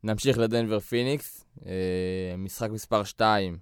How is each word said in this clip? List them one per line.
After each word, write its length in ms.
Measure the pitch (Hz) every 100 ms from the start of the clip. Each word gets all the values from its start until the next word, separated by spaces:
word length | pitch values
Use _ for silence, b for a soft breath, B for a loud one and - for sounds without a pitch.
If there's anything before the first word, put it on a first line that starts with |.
נמשיך 340 | 107 107 139 117
לדנבר 420 | 113 117 113 107
פיניקס, 640 | - 120 123 143 - - _ - -
אה, 720 | 92 92 92 92 92 92 90
משחק 320 | 95 - 113
מספר 340 | 110 - 110
שתיים 540 | 98 - 110 107 95 85